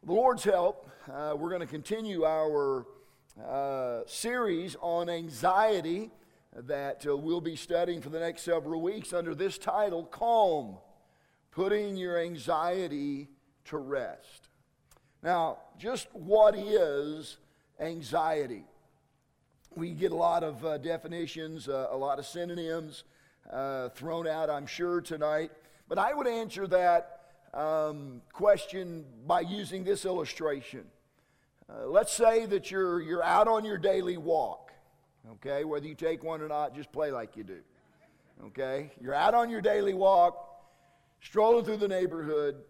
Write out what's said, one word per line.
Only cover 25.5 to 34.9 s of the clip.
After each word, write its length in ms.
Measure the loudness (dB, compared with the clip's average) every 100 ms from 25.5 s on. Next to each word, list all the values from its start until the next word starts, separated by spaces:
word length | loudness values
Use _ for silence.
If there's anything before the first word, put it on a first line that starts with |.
| -8 -20 _ _
But 120 | 2
I 160 | 2 2
would 100 | 0
answer 400 | 0 -4 -6 2
that, 540 | 4 6 4 2 -16 -20 _ _
um, 680 | -6 -2 0 0 -4 -12 -14 -18
question 720 | 2 6 6 4 -8 -8 -10 -14 -18 0
by 160 | 2
using 420 | 2 -6 -6 -6
this 220 | -2 0 0
illustration. 800 | -2 -4 -4 -4 -4 -6 -16 -16 _ _ _ _ _ _ _ _
Uh, 180 | -10 2
let's 240 | 4 4
say 340 | 4 6 6 2
that 260 | -4 -2
you're, 300 | -2 0 0
you're 220 | -2 -2
out 240 | 2 4 6
on 160 | 4
your 140 | 0 0
daily 400 | 2 2 0 -4
walk, 540 | 0 0 0 -6 -16 -20 _